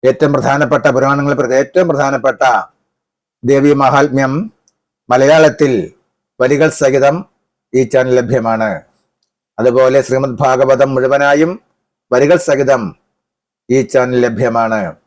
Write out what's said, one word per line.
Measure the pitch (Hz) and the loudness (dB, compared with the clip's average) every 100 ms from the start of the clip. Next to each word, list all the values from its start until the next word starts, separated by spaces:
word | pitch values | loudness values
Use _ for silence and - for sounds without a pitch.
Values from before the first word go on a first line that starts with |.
ഏറ്റവും | 131 131 151 | 0 2 0
പ്രധാനപ്പെട്ട | 143 131 139 143 143 143 | 0 0 0 0 0 0
പുരാണങ്ങളിൽ | 127 135 139 143 139 | 0 0 0 -2 -2
പെട്ട | 127 | 0
ഏറ്റവും | 131 143 185 180 | 0 0 0 0
പ്രധാനപ്പെട്ട | 143 139 139 131 120 135 110 - _ _ _ _ _ _ _ | 0 -2 -2 -2 0 0 0 -4 _ _ _ _ _ _ _
ദേവി | 120 139 143 | -2 2 2
മഹാത്മ്യം | 143 135 143 147 131 135 143 220 _ _ _ _ _ _ | 2 2 2 0 0 -2 -4 -8 _ _ _ _ _ _
മലയാളത്തിൽ | 123 135 156 156 - 147 120 82 _ _ _ _ _ | 0 4 4 4 2 0 0 -4 _ _ _ _ _
വരികൾ | 127 139 156 | -2 0 0
സഹിതം | 156 139 135 139 165 196 _ _ _ _ | 0 0 2 0 0 -8 _ _ _ _
ഈ | 123 | -2
ചാനൽ | 120 131 127 | 0 0 0
ലഭ്യമാണ്. | 127 123 127 113 113 110 90 - _ _ _ _ _ _ - | 0 0 -2 -2 -2 -4 -6 -12 _ _ _ _ _ _ -2
അതുപോലെ | 120 123 131 139 | 0 2 2 2
ശ്രീമദ് | 131 131 135 117 | 0 -2 -4 -2
ഭാഗവതം | 143 131 131 135 139 | -2 0 0 2 2
മുഴുവനായും | 131 127 139 143 143 160 196 _ _ _ _ _ | 0 0 0 2 2 0 -4 _ _ _ _ _
വരികൾ | 123 143 175 | 0 2 2
സഹിതം | - 139 139 131 110 - _ _ _ _ _ _ _ | 0 -2 0 0 -2 -12 _ _ _ _ _ _ _
ഈ | 127 | -2
ചാനൽ | 120 135 123 123 | 0 -2 0 0
ലഭ്യമാണ്. | 120 107 123 117 113 110 92 - | -2 -2 -2 -2 -2 -2 -6 -10